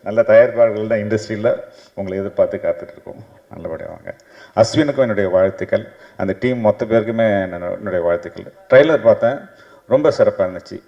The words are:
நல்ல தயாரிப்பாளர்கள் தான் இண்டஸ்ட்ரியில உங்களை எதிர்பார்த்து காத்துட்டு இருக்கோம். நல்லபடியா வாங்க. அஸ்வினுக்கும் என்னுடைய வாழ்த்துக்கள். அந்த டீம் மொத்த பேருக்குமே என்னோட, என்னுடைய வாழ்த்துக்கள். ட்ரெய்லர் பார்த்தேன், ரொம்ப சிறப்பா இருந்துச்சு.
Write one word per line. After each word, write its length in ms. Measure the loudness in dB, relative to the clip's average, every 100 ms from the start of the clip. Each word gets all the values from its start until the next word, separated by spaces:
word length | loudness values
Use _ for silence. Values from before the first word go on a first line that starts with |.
நல்ல 200 | -2 0
தயாரிப்பாளர்கள் 640 | 6 6 6 4 2 2 -2
தான் 120 | -2
இண்டஸ்ட்ரியில 600 | -2 -4 -4 -4 -2 -2 -8 -20 -18
உங்களை 240 | -12 -8 -6
எதிர்பார்த்து 380 | -6 -2 -2 0
காத்துட்டு 360 | -4 -6 -10
இருக்கோம். 320 | -18 -20 -20 -20 -20 _
நல்லபடியா 380 | -16 -12 -12 -12
வாங்க. 260 | -14 -16 -18 _ -20 -6 0
அஸ்வினுக்கும் 400 | 2 2 0 0
என்னுடைய 320 | 0 2 2
வாழ்த்துக்கள். 640 | 2 2 -2 -4 -4 -6 -20 -20 -6
அந்த 200 | -6 -2
டீம் 180 | -2 0
மொத்த 260 | 0 0
பேருக்குமே 340 | 0 0 0 0
என்னோட, 540 | 0 0 -2 -6 -8
என்னுடைய 280 | -8 -4 -2
வாழ்த்துக்கள். 520 | 0 -2 -6 -16 -18 _ _
ட்ரெய்லர் 340 | 6 6 4
பார்த்தேன், 360 | 2 2 0 -4 -12 -20 -20 -20 _
ரொம்ப 260 | 2 2 2
சிறப்பா 20 |
இருந்துச்சு. 600 | 0 0 -4 -4 -14 -18